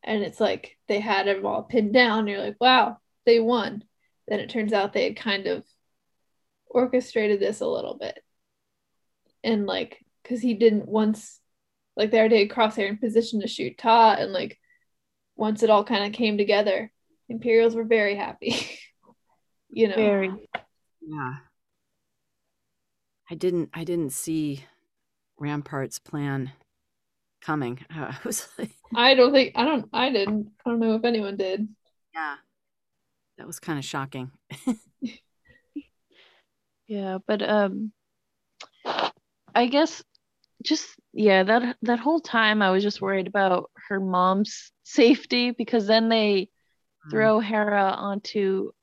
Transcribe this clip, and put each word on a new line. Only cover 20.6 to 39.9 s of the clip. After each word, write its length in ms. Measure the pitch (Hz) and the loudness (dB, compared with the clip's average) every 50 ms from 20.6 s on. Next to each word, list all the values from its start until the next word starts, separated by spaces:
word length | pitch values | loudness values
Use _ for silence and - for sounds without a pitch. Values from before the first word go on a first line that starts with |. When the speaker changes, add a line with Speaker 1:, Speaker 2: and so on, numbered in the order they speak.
| - _ _ _ _ _ _ _ | -14 _ _ _ _ _ _ _
Speaker 3:
Yeah. 340 | 330 311 311 302 135 127 131 139 _ _ _ _ _ _ _ _ _ _ _ _ _ _ _ _ _ _ _ _ _ _ _ _ _ _ _ _ _ _ _ _ _ _ _ _ _ _ | -16 -14 -10 -10 -8 -10 -10 -12 _ _ _ _ _ _ _ _ _ _ _ _ _ _ _ _ _ _ _ _ _ _ _ _ _ _ _ _ _ _ _ _ _ _ _ _ _ _
I 60 | 175 | -10
didn't, 340 | 156 - 185 180 175 160 - - | -4 -2 -2 0 0 -4 -4 -6
I 100 | 175 165 | -10 -8
didn't 260 | 156 175 170 165 139 | -4 -4 -4 -4 -4
see 540 | 131 - - - 160 160 156 147 139 135 135 _ _ _ _ _ _ _ _ _ _ _ _ _ _ _ | -6 -8 -8 -4 -4 -4 -2 -4 -6 -8 -12 _ _ _ _ _ _ _ _ _ _ _ _ _ _ _
Rampart's 600 | 147 147 147 147 143 - - 139 135 - - - | -8 -6 -6 -6 -8 -8 -8 -6 -6 -6 -10 -14
plan 520 | _ - - 151 143 143 139 135 131 131 135 _ _ _ _ _ _ _ _ _ _ _ _ _ _ _ _ _ | _ -10 -8 -6 -4 -4 -4 -4 -6 -8 -12 _ _ _ _ _ _ _ _ _ _ _ _ _ _ _ _ _
coming. 420 | - - 156 151 139 120 120 127 - | -8 -6 -6 -4 -4 -6 -8 -12 -14
<laughs> 40 | _ | _
I 280 | 160 160 143 - 127 - - | -12 -12 -10 -10 -12 -12 -10
was 220 | 240 214 - - - - - | -10 -8 -8 -10 -12 -14 -12
like 120 | - 220 - _ _ _ - | -12 -12 -12 _ _ _ -4
Speaker 1:
I 220 | 233 240 262 269 | 2 4 4 6
don't 160 | 262 247 254 | 6 6 6
think, 220 | 285 269 262 - - | 6 4 2 2 0
I 80 | - 233 | -2 -2
don't, 240 | 294 320 262 - - - | 0 0 -2 -4 -4 -4
I 160 | - 247 262 | -2 -2 0
didn't. 400 | 269 214 196 196 214 214 208 208 _ _ _ | 0 -2 -2 0 -2 -4 -6 -8 _ _ _
I 40 | 240 | -4
don't 100 | 233 233 | -2 0
know 140 | 226 226 220 | 0 0 0
if 100 | 220 226 | 0 0
anyone 320 | 240 233 220 208 196 196 196 | -2 -2 -2 -4 -6 -6 -4
did. 300 | 196 185 190 208 214 214 - _ _ _ _ _ _ _ _ | -4 -4 -4 -4 -6 -8 -10 _ _ _ _ _ _ _ _
Speaker 3:
Yeah. 220 | 160 160 151 143 - _ _ _ _ _ _ _ _ _ _ _ _ _ _ _ _ _ _ _ - | -8 -8 -8 -8 -12 _ _ _ _ _ _ _ _ _ _ _ _ _ _ _ _ _ _ _ -20
That 100 | - - | -18 -16
was 120 | 170 - | -16 -16
kinda 220 | - - 160 143 | -10 -8 -8 -8
shocking. 500 | 135 - - 147 135 135 - 135 127 131 _ _ _ _ 147 139 - - | -8 -8 -8 -8 -8 -8 -10 -12 -12 -12 _ _ _ _ -18 -10 -6 -6
<laughs> 420 | 233 220 _ _ _ _ - 233 - - _ _ _ _ _ _ _ _ _ _ _ 294 - _ _ _ _ _ _ _ _ _ _ _ _ _ _ _ _ _ _ _ _ _ | -6 -6 _ _ _ _ -12 -12 -12 -14 _ _ _ _ _ _ _ _ _ _ _ -18 -18 _ _ _ _ _ _ _ _ _ _ _ _ _ _ _ _ _ _ _ _ _
Speaker 2:
Yeah, 320 | 220 202 196 190 185 190 - | -10 -8 -6 -6 -8 -8 -4
but, 160 | - 220 202 | -6 -4 -4
um, 520 | 202 - 214 214 202 196 190 202 214 214 _ _ _ _ _ _ _ _ _ _ _ _ _ _ - - _ _ _ - - - - - - _ _ _ _ _ _ _ _ | -2 -2 0 0 0 0 -2 -6 -8 -10 _ _ _ _ _ _ _ _ _ _ _ _ _ _ -20 -20 _ _ _ -6 -4 -4 -4 -6 -8 _ _ _ _ _ _ _ _
I 120 | 220 240 247 | 0 0 2
guess 360 | 254 285 320 320 | 2 0 0 0